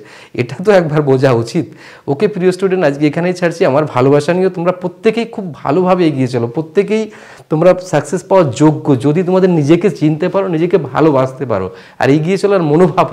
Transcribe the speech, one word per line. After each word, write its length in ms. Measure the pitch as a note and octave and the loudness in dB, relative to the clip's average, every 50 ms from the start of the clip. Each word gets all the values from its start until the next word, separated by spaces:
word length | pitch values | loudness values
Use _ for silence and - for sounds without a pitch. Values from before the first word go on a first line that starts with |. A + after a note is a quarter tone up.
| - - - - - - - | -12 -16 -20 -20 -20 -12 -8
এটা 220 | - B2 - - - F3+ | -6 -6 -6 -6 -4 0
তো 60 | G#3+ | 2
একবার 300 | G3+ F#3 E3+ D3+ D3+ D#3 | 4 4 2 2 0 0
বোঝা 300 | D3+ C3+ C3+ C3 C#3 C#3 | 2 2 2 2 4 2
উচিত। 340 | B2 A#2 A2+ - - E3+ B2 - - - - - - - _ - | 2 0 -2 -2 -4 -6 -6 -6 -10 -18 -20 -20 -20 -16 _ -8
ওকে 200 | C#3 - G#3+ G3+ | -4 -2 -2 -2
প্রিয় 240 | - F#3 F3 F#3 | -2 0 0 0
স্টুডেন্ট, 340 | F3+ F3+ G3 F#3+ F#3 F#3 F3 | 0 0 -2 -2 0 0 0
আজকে 220 | C#3+ C#3+ C#3 D3+ D3 | 0 0 0 -2 -2
এখানেই 260 | C#3+ D#3+ E3+ F3+ F3+ | 0 -2 -2 -4 -4
ছাড়ছি। 320 | F3+ F3+ E3+ E3 - G3 | -2 -2 -4 -2 0 0
আমার 180 | D3 C3 D3 D#3 | 2 2 0 0
ভালোবাসা 480 | C#3 - B2 B2+ C3+ C#3+ C#3+ D3 - E3+ | 0 0 0 2 4 4 2 2 0 0
নিয়ে 160 | F#3 F#3 F#3 | 0 0 -2
তোমরা 220 | F3+ F3 E3+ F3 | -2 -2 -2 -4
প্রত্যেকেই 540 | F3+ - - F3 - - - A3 A3 A#3 A3+ | -4 -4 -6 -10 -10 -2 -2 0 0 0 -4
খুব 280 | A3+ - - G3 F3 C3+ | -6 -8 -10 -10 -10 -12
ভালোভাবে 540 | - - C3+ C#3+ F3+ F#3 F#3 F#3+ F3+ F3+ D#3 | -8 -6 -2 0 0 2 2 2 2 2 0
এগিয়ে 200 | C#3+ C3 C3 A#2+ | 0 0 -2 -2
চলো, 200 | B2+ A#2+ A#2 A#2+ | -2 -2 -4 -2
প্রত্যেকেই 640 | - E3 D#3 D#3+ - G3+ G3 F3 G#3+ A3 G#3+ G#3+ - - - - - - - _ | -4 -6 -8 -2 -2 -2 0 0 -2 -4 -4 -6 -10 -18 -20 -20 -20 -20 -8 _
তোমরা 240 | D#3+ D#3 E3+ F#3 F3+ F3+ - - | -2 2 4 4 4 2 0 -2
সাকসেস 320 | - D3 C3+ - G3 F#3 - | -2 -2 -2 -2 -6 -8 -4
পাওয়ার 280 | - G3 F#3+ F3 C#3 | 0 2 2 2 2
যোগ্য, 480 | A2 B2+ D3+ D#3 D3 - - D3+ C#3 A#2+ | 0 2 2 2 2 2 0 0 0 0
যদি 240 | A#2 D3 D3+ F3+ F#3 | 2 0 0 0 0
তোমাদের 260 | E3+ F#3 F#3 F#3+ F#3 | 0 0 2 2 2
নিজেকে 400 | F3 D#3+ C#3+ C3+ E3+ E3+ G#3+ G3+ | 2 0 2 2 2 2 2 -2
চিনতে 400 | - - D3+ D#3 D#3+ D3+ F3+ F3+ | -2 0 0 -2 0 0 -2 -2
পারো, 180 | F3+ G3 G3 F#3+ | -2 -2 -2 -2
নিজেকে 300 | E3 D#3 E3+ F3 G3+ F3+ | -2 -2 0 0 0 0
ভালোবাসতে 680 | D3 B2 B2 C#3 D3+ D#3+ C#3 C3+ C3 C3 C3 - C#3+ | -2 -2 -2 2 2 2 4 2 0 -2 -4 -8 -6
পারো, 240 | B2 A2 F#2+ F#2+ F2+ - - - - - _ | -4 -4 -4 -4 -6 -10 -14 -20 -20 -8 _
আর 100 | - B2 | 0 2
এগিয়ে 260 | C#3 D#3+ D3+ E3+ G3 F#3 | 2 2 0 0 -2 0
চলার 260 | - G3 G3+ F#3+ E3+ | 0 0 0 0 2
মনোভাব 440 | D3 D3 E3 F#3 E3 - F#3 D#3+ - | 2 2 2 2 2 2 0 -2 0